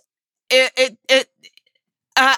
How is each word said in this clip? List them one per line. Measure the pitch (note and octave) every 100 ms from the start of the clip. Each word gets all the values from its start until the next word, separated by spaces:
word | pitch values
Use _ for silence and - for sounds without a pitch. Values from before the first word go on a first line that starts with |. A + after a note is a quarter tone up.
| _ _ _ _ -
it, | B3+ B3+ -
it, | C4 - -
it, | C4 - _ _ _ _ _ _ _ _ -
uh, | C4+